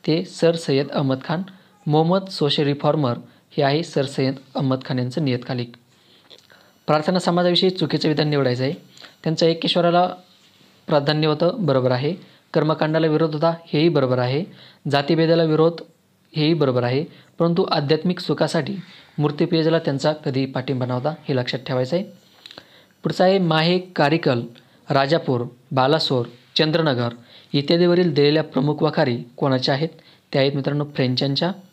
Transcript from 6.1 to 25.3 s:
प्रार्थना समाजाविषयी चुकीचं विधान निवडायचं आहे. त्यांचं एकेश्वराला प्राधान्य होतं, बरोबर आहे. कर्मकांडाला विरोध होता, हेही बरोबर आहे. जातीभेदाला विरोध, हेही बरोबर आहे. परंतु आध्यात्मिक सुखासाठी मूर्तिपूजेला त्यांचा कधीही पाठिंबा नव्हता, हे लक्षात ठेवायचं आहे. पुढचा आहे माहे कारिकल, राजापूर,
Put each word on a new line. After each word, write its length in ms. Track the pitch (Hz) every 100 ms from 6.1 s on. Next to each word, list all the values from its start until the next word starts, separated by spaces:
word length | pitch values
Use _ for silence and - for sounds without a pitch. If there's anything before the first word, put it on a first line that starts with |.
| _ _ - _ - _ _ -
प्रार्थना 320 | 151 151 185
समाजाविषयी 520 | 180 175 180 175 185
चुकीचं 380 | 185 156 151 165
विधान 200 | 151 151
निवडायचं 340 | 147 131 123
आहे. 100 | 131 185 - - - _
त्यांचं 220 | 160 160 165
एकेश्वराला 680 | 165 - 185 170 170 180 - - _ _ _ _ _ -
प्राधान्य 400 | 151 143 151 156
होतं, 300 | 151 170 262
बरोबर 320 | 160 131 127
आहे. 240 | 127 147 190 - _ _
कर्मकांडाला 520 | 165 151 156 156 160 160
विरोध 280 | 156 165
होता, 200 | 151 165 165 -
हेही 220 | 151 170
बरोबर 300 | 147 131 123
आहे. 260 | 123 139 196 - - _ 147
जातीभेदाला 520 | 143 143 160 165 165
विरोध, 300 | 160 156 160 165 - _ _ _ _ 156
हेही 180 | 151
बरोबर 280 | 165 139 123
आहे. 220 | 120 131 165 - - _
परंतु 280 | 170 170 190
आध्यात्मिक 500 | 175 139 156 160 175
सुखासाठी 560 | - 147 160 170 139 101 - - - -
मूर्तिपूजेला 600 | 147 147 170 170 160 160
त्यांचा 340 | 160 139 151
कधीही 340 | 156 151 131 135
पाठिंबा 400 | 135 127 131 123
नव्हता, 240 | 127 143
हे 260 | 160 - 127
लक्षात 240 | 123 127
ठेवायचं 360 | - 127 131 170
आहे. 240 | 208 - _ _ - - - - _ _
पुढचा 200 | 156 151
आहे 140 | 185 196
माहे 380 | 175 160 165 180 180 -
कारिकल, 460 | 143 165 160 120 120 - _ _ -
राजापूर, 560 | 135 139 160 -